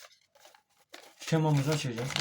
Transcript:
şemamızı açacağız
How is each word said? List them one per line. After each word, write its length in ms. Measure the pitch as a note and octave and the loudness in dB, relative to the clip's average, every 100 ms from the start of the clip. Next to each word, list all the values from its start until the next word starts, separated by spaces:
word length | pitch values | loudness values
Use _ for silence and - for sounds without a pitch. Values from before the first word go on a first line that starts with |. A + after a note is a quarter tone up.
| - _ _ _ - - _ _ _ - - - | -20 _ _ _ -20 -20 _ _ _ -20 -20 -14
şemamızı 520 | - D#3+ D#3 C#3+ C3+ | 0 2 4 2 2
açacağız 400 | D#3 B2+ A2 C#3 - | 0 -2 -4 -4 -4